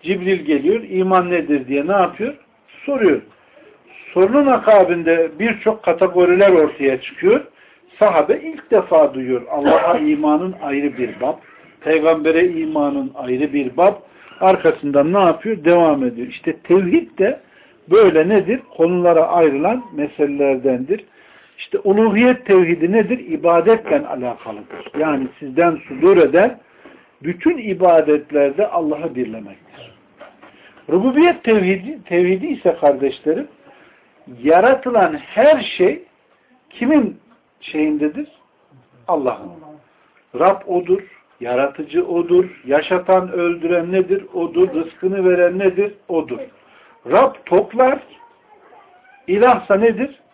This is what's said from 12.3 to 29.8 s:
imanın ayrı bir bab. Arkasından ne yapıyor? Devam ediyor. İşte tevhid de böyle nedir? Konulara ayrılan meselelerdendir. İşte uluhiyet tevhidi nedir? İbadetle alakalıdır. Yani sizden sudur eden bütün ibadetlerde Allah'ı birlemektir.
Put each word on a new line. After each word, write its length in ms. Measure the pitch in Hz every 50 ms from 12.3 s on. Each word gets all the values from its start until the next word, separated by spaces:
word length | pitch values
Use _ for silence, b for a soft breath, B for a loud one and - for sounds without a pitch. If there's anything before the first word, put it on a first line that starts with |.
| 160 165 180 180
imanın 640 | 170 160 160 156 156 151 147 143 139 139 135 135 -
ayrı 380 | 139 135 127 127 127 147 147
bir 240 | 139 143 139 123 117
bab. 180 | 165 175 202 202 - B B B B B B B B
Arkasından 720 | 185 190 190 180 - 165 156 - - 143 139 143 143 160
ne 60 | 180 202
yapıyor? 460 | 190 170 160 - - 214 220 175 147
Devam 400 | 165 170 175 165 160 147 143 131
ediyor. 240 | 123 113 117 123 123
İşte 280 | - - - 170 160
tevhid 600 | - _ - 175 190 196 175 226 339 339 - _ -
de 220 | 190 220 294 - b b b b b b b b _ -
böyle 380 | 170 220 220 190 160 160 156 180
nedir? 320 | 220 202 170 165 233 254 - _ -
Konulara 520 | - 165 170 180 180 175 175 170 165 160 165
ayrılan 560 | 175 175 165 156 135 139 156 190 233 254 240 - 170
meselelerdendir. 1120 | 147 147 147 - - 151 143 143 143 143 139 135 131 123 135 127 123 131 139 190 214 - b b b b b b b b b b b
İşte 200 | - - - -
uluhiyet 680 | - 202 196 208 220 226 196 214 240 247 254 247 -
tevhidi 460 | - 196 185 180 165 175 160 156 170
nedir? 260 | 202 226 208 180 247 254
İbadetle 880 | - - 160 147 - 170 170 170 165 202 - - - - 156 147 151
alakalıdır. 920 | - - 131 123 123 117 - - 110 107 104 101 _ - 87 - - - 143
Yani 300 | 156 156 147 135 135 127 - _
sizden 380 | 151 135 127 147 170 170 160 143 - -
sudur 280 | 143 131 147 185 196
eden 440 | 180 160 135 135 170 202 247 247 - b b b b b b b b b b b b
bütün 360 | 139 156 180 180 - 311 349 285
ibadetlerde 1080 | 220 214 190 165 185 180 170 160 156 147 151 147 147 _ 147 147 143 143 139 165 208
Allah'ı 480 | 202 - 175 165 151 151 147 165 165 127
birlemektir. 800 | 127 123 110 110 110 107 98 98 _ _ _ _ -